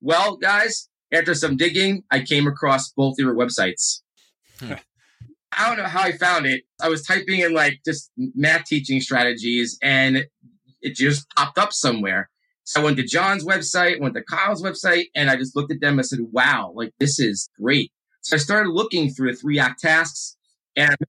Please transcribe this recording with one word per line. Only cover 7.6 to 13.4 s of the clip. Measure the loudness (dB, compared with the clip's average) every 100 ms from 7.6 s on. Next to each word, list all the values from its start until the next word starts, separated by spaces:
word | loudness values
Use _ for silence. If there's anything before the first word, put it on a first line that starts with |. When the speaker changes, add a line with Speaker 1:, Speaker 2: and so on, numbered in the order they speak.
| 2 0 -6
Speaker 1:
just | -6 -8 -8
math | -6 0 2 2 0
teaching | -4 0 -2
strategies, | 0 0 0 0 -2 0 -2 -2
and | 0 2 4 2 -2 _ -20 _ _ _
it | -10 0
just | 0 0 -2 -2
popped | 0 0
up | -2
somewhere. | 0 0 0 -2 -2 -4 _ _ _ -4
So | 0
I |
went | 2 2
to |
John's | 0 2 2 0